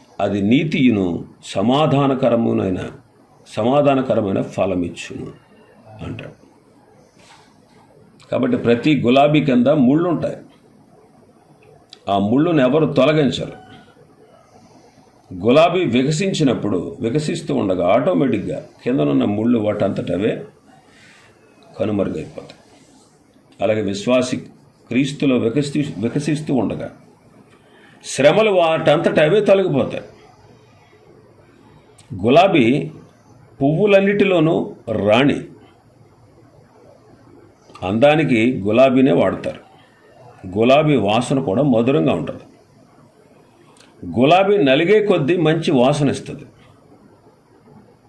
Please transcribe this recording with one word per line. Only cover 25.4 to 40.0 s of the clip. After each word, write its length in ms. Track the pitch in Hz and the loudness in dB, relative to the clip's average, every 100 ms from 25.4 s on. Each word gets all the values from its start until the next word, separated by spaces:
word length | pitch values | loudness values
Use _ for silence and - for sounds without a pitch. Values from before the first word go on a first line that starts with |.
| 113 120 143 151 147 - | 0 -2 -2 -2 -4 -4
వికసిస్తూ 520 | 113 151 151 151 - | -4 -4 -4 -4 -2
ఉండగా 360 | 139 95 87 - - - _ _ - - _ _ - - - | -2 -2 -6 -12 -16 -20 _ _ -20 -20 _ _ -20 -20 -20
శ్రమలు 460 | - - 139 185 220 | -10 2 4 4 2
వాటంతట 680 | 190 165 160 151 151 160 165 | 2 2 0 2 2 2 2
అవే 220 | 156 202 | 2 2
తొలగిపోతాయి. 640 | 202 196 180 143 92 - - - - - - - _ _ _ _ - - - _ _ _ - - _ - - 92 | 2 2 2 -2 -4 -6 -16 -20 -20 -20 -20 -20 _ _ _ _ -20 -20 -20 _ _ _ -20 -20 _ -20 -18 -6
గులాబీ 640 | 104 147 190 - 113 143 - - - _ _ - - - | 2 4 4 4 2 0 -4 -12 -20 _ _ -20 -20 -4
పువ్వులన్నిటిలోనూ 1120 | 139 160 208 196 196 202 196 180 156 185 - - - | -2 0 2 2 2 2 2 2 2 0 -4 -10 -8
రాణి, 520 | 104 98 110 143 80 76 - - _ _ _ _ _ _ _ - _ _ _ - - _ - _ - - _ _ - | -2 2 2 2 0 -6 -18 -20 _ _ _ _ _ _ _ -20 _ _ _ -20 -20 _ -20 _ -20 -20 _ _ -10
అందానికి 800 | 92 107 143 156 143 120 117 127 | -6 2 4 4 2 2 0 0
గులాబీనే 520 | 98 110 135 127 131 | 0 4 4 4 4
వాడతారు. 600 | 165 113 - 90 - - - _ _ | 2 0 -2 -8 -12 -16 -20 _ _